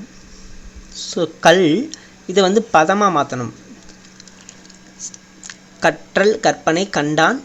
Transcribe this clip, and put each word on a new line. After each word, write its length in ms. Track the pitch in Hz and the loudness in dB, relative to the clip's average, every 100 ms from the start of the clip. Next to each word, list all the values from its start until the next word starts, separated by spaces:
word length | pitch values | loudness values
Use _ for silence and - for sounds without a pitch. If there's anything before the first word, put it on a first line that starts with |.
| 214 - - - - - - - - | -20 -20 -20 -20 -20 -20 -20 -20 -20
So, 340 | - - 190 160 - | -16 -10 -4 -6 2
கல், 520 | 170 180 165 185 302 - - - - | 4 4 4 0 -4 -12 -20 -18 -2
இதை 160 | 185 | 0
வந்து 260 | 185 214 214 | 2 2 2
பதமா 360 | 160 160 202 202 | 2 2 2 2
மாத்தணும். 420 | 151 135 127 117 - - - - - - - - - - - - - - - - - - - - - - - | 0 -2 -6 -10 -12 -20 -20 -20 -20 -20 -20 -20 -20 -20 -20 -20 -20 -20 -18 -18 -18 -20 -20 -20 -20 -20 -2
கற்றல், 600 | 165 - - 190 202 - | -2 -2 -4 0 2 2
கற்பனை, 500 | 156 143 - 165 196 | 0 0 -2 -2 -2
கண்டான், 520 | 147 147 151 165 269 | -4 -2 2 2 0